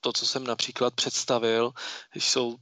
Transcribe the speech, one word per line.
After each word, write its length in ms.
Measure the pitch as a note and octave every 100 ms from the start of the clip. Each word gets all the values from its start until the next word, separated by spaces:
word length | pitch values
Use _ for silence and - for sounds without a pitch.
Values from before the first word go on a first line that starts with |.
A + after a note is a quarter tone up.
to, 100 | C3
co 140 | A#2 -
jsem 180 | C3+
například 500 | C3 A2+ - A#2+ B2
představil, 760 | - - - - B2 A2+ A2+ A#2+ - - - -
jsou 420 | - - C3 A#2+ A#2